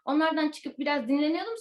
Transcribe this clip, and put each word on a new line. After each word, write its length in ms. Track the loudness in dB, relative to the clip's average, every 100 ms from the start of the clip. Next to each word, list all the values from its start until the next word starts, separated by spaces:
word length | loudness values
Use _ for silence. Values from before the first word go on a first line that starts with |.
| -2
Onlardan 460 | 2 2 2 0
çıkıp 280 | -2 -10 -6
biraz 280 | -2 -2 2
dinleniyordum. 460 | 2 2 0 -2 -6